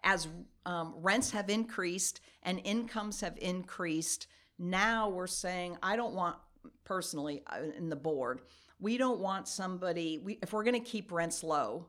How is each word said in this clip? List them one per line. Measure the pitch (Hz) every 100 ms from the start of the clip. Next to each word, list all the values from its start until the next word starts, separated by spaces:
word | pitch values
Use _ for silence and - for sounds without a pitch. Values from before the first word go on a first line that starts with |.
as, | - 190 160 170 - _ -
um, | 175 165 165
rents | 170 214 -
have | 214 196
increased | 208 226 - 180 180 - - - -
and | - 185
incomes | 196 214 233 226 208 202
have | 190 165
increased, | 185 185 185 - 175 160 165 - - - _ _
now | 175 185 214 233 214
we're | 185 185
saying, | - 185 180 175 175
I | 185 220
don't | 240 185
want, | 175 - - _ - _
personally, | - 185 175 156 147 143 -
uh, | 90 151 -
in | 165
the | 156
board, | 160 147 123 127 - - - _
we | 196 240
don't | 254 226
want | 190 190 190
somebody, | - 185 180 185 175 165 156
we, | 190 226
if | 185
we're | 214
gonna | 214 247
keep | 240 220 -
rents | 170 165 165
low | 160 151 117 123